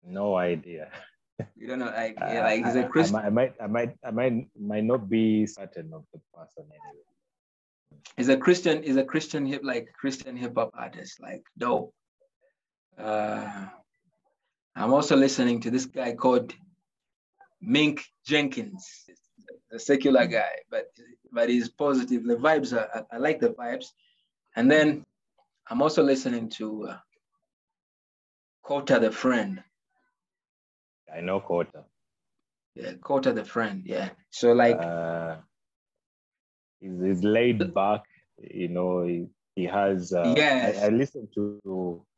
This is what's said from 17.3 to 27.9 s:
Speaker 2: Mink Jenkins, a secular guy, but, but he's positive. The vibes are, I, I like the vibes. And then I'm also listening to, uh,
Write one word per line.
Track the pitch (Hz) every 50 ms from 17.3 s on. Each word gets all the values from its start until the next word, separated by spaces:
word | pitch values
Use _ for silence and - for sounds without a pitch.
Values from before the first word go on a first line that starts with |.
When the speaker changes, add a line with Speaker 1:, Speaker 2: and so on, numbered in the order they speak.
| _ _ - _ _ _
Speaker 2:
Mink | - 110 123 147 151 151 147 - - - _ _ _
Jenkins, | - 147 151 143 135 131 123 110 - 190 - - - - - - - - _ _ _ _ _ _ - - - _ _
a | 113 113
secular | - - 143 135 135 143 131 127 117 87
guy, | 117 110 104 82 80 - - _
but, | 117 110 - - _ _ 120 120 - _ _ _
but | 120 117 117 120
he's | 123 123 113 113
positive. | _ _ 147 143 139 131 120 120 127 117 110
The | 120 120
vibes | 117 127 156 156 147 135 117
are, | 123 117 110 - - 113 110 _
I, | 117
I | 117
like | 135 156 156 -
the | 120 120
vibes. | 117 120 120 120 127 131 - - _ _ _ _ _ _ _ _ _ _ _ _ _
And | 117 120 135
then | 147 156 151 151 143 - - _ _ _ _ _ _ _ _ _ _ _ _ -
I'm | 117 123
also | 143 156 151 - 143
listening | 139 135 131 - 131 120 117 113 110
to, | - - 110 107 107 107 104 -
uh, | - - _ _ _ _ _ _ _ _ _ _ _ _ _ _ _ _ _ _